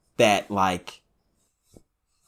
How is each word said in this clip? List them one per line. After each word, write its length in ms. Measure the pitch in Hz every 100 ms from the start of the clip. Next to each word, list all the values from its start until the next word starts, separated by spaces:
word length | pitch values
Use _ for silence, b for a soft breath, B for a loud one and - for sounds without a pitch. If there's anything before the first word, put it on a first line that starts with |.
| _ -
that, 320 | 113 98 -
like, 500 | 101 95 90 - - _ _ _ _ _ _ _ - _ _ _ _